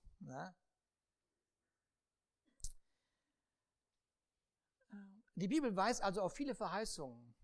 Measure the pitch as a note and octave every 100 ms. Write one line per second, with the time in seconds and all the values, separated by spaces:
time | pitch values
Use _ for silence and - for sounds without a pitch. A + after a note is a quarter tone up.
0 | - - D3+ C3 F3+ F3 _ _ _ _
1 | _ _ _ _ _ _ _ _ _ _
2 | _ _ _ _ _ _ - - - _
3 | _ _ _ _ _ _ _ _ _ _
4 | _ _ _ _ _ _ _ _ _ G3+
5 | G3 G3+ _ - F3+ D4+ C4 F#3+ G3+ B3
6 | G3+ F#3+ F3+ - C#4 G#3+ F#3 F#3+ A3 -
7 | C3+ A#2+ A#2+ -